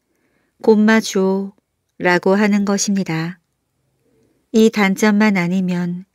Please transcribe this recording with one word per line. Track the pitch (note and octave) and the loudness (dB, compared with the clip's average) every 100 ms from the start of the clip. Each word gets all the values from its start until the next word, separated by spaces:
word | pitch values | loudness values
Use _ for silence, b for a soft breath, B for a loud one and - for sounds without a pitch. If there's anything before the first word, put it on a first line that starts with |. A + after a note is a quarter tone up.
| _ _ _ _ _ _ | _ _ _ _ _ _
"곰마 | - G#3+ G#3+ A3 | 2 2 4 2
주오" | A3 G3 F#3+ F#3+ G3 - _ _ _ _ | 0 -2 -2 -2 -6 -14 _ _ _ _
라고 | F3 F3+ F#3+ G3 | 0 0 2 0
하는 | G#3 G#3 | 2 0
것입니다. | G3+ G3+ G#3 G3 F3+ D#3+ E3 F3+ _ _ _ _ _ _ _ _ _ _ _ | 0 -2 -2 -4 -4 -6 -8 -12 _ _ _ _ _ _ _ _ _ _ _
이 | A3 A3 | 2 2
단점만 | A3 G3 F#3+ A3 G#3 G#3+ G3 | 2 0 0 0 2 2 0
아니면 | F3 F#3+ F3+ F3+ F3+ F3 F#3 | -2 -2 -2 -4 -4 -8 -14